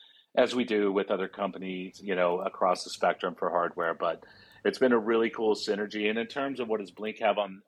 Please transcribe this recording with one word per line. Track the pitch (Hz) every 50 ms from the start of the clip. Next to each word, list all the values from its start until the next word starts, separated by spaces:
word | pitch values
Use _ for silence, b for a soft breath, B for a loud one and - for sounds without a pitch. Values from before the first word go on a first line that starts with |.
| b b b b b b b
as | - 127 110 117
we | 127 120
do | - 110 104 104 101
with | 95 101 98 -
other | 107 92 95 95
companies, | - - 101 95 85 90 92 92 92 92 92 95 - - -
you | 101 95
know, | 90 90 87 87 92
across | - - - - 101 92 90 - -
the | -
spectrum | - - - 90 82 - - 90 82
for | - 95 87
hardware. | 85 87 87 85 - 90 85 82 80
But | - 87 85 82 - B B B B B B B B B
it's | 107 101 -
been | 131 127 120
a | 117
really | 104 113 117 113 113 117
cool | 113 - 113 107 104
synergy. | 98 - - 101 98 107 101 104 107 104 104
And | 110 117
in | 117
terms | 113 - 139 139 139 135 123
of | 123 110
what | 110 107
does | 101 87
Blink | - - 104 110 - -
have | 117 104 101
on, | 104 104 98 95 98 -